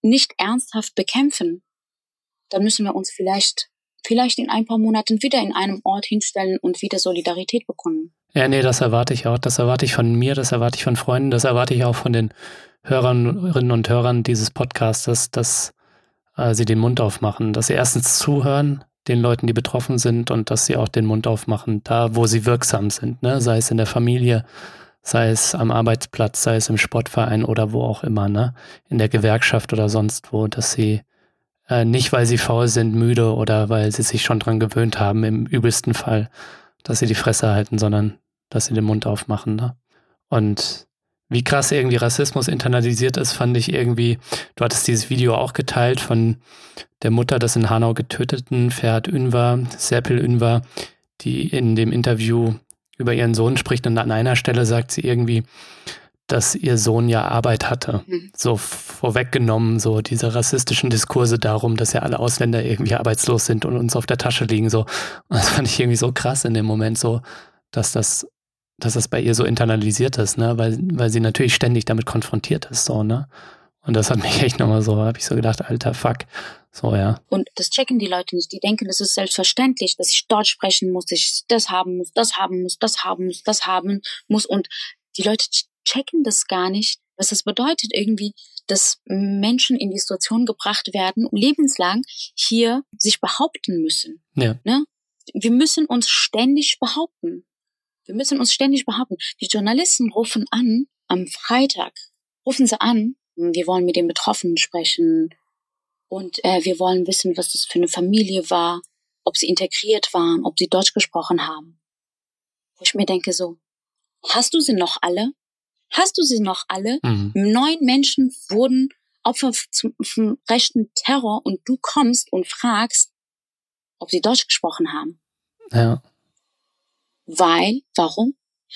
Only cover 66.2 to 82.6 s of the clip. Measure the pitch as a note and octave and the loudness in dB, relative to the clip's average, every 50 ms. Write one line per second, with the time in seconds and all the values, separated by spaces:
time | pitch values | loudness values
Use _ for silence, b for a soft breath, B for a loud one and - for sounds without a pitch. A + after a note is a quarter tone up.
66.2 | - B2 C3+ C#3 - A#2+ A2+ A2 G#2+ A2 G#2+ A2 G#2+ A2 A2+ A2+ - A#2 A#2 A#2 | -2 -2 -2 0 0 0 0 0 2 0 0 0 0 0 0 0 0 0 0 -2
67.2 | B2+ B B B B B B B B - - A#2 G#2+ - - A#2 A2 - - - | -4 B B B B B B B B -8 -4 -2 -2 0 0 -2 -2 -2 -2 -4
68.2 | - - _ _ _ _ _ _ _ _ _ - - A2+ A2+ A#2+ A2+ - - B2 | -6 -10 _ _ _ _ _ _ _ _ _ -6 -4 -2 -2 -2 -2 -2 -2 0
69.2 | A#2 A#2+ A2+ A2+ C3 - A#2 A#2 A#2+ A2+ A2 A2 G#2 G#2+ G#2 G#2+ B2 C3+ B2+ B2 | 0 2 2 2 2 0 2 2 2 2 2 2 0 0 0 0 0 -2 0 -2
70.2 | G#2+ G2+ - - A#2 A#2 A#2 A2+ A2+ A2+ A2 B2 F3+ F#3 E3 C3 A#2+ A2+ A2 A#2 | -2 -2 0 0 0 0 0 0 0 0 -2 -2 -2 -4 -2 0 0 2 2 2
71.2 | A2+ A2 G#2+ - C#3 A#2+ - - - B2 A#2+ A#2 - - A2+ A2 A#2 - - A#2 | 2 0 2 2 2 2 2 2 2 2 2 0 0 0 -2 -2 -2 -2 -4 -4
72.2 | - - - G#2+ - - - - - - A#2+ - - - B2 A2 G#2+ G#2+ A2+ C3+ | -4 -2 -4 -4 -2 -2 -4 -4 -4 -6 -4 -4 -2 0 0 0 0 0 0 -2
73.2 | C#3+ B B B B B B B B B B _ - - A#2 A2 G#2+ - B2+ A2 | -4 B B B B B B B B B B _ -4 0 2 2 2 2 2 0
74.2 | - - - - C#3+ B2+ - - B2+ A2+ A2 A2 G#2+ A2 G#2+ G#2+ G#2+ A2+ A#2 - | 0 0 0 2 2 2 2 2 2 2 4 2 2 2 2 2 2 0 -2 -4
75.2 | - - - A2+ A#2 A2+ A2 - - - A#2+ A#2+ - - A#2+ - - A#2+ A#2 B2+ | -4 -2 -2 0 0 0 0 -2 -4 -4 -4 -2 -2 -2 -2 0 0 -2 -2 -2
76.2 | - B B B B B B B B B - - - A#2 G#2+ G2+ F#2+ G2+ A2+ - | -8 B B B B B B B B B -12 -4 -2 0 0 2 2 0 0 -2
77.2 | _ - - G3 F3+ - - - - - - - C4 - C4 A3+ G3+ F#3+ F3+ F3+ | _ -4 -2 -2 -2 -4 -6 -6 -6 -4 -2 -2 0 0 0 0 0 0 -2 -4
78.2 | F3+ - - F3 E3+ - F#3 F#3+ - G3+ A3 G#3+ G#3+ F#3+ F#3+ - G3+ G3 - G3 | -4 -4 -4 -4 -4 -6 -8 -4 -2 0 0 0 -2 -4 -4 -4 -2 -2 -2 -2
79.2 | G3 F#3 - - F#3 - - - B3+ C4 B3+ - G3+ F#3 - - - - - - | -2 -2 -2 0 0 0 2 2 2 2 2 0 -2 -4 -2 -2 -2 0 0 0
80.2 | - - A3+ G#3 G#3 - - - - G3 F#3 - F#3+ F#3 F3+ F3+ F3 - F3+ E3+ | 0 2 2 2 2 0 -2 -2 -2 0 0 0 0 0 -2 -2 -4 -4 -2 -2
81.2 | - - - - - - A#3 A3+ - - F#3 F#3 F#3 F#3 F3+ F3+ F3+ - - A3+ | -2 -2 -2 -4 -2 0 0 0 0 0 -2 -2 -2 -2 -4 -6 -6 -4 -2 0
82.2 | A#3 A3+ - F#3+ F#3+ F#3 F#3 F#3 | 0 0 0 -2 -4 -4 -2 -4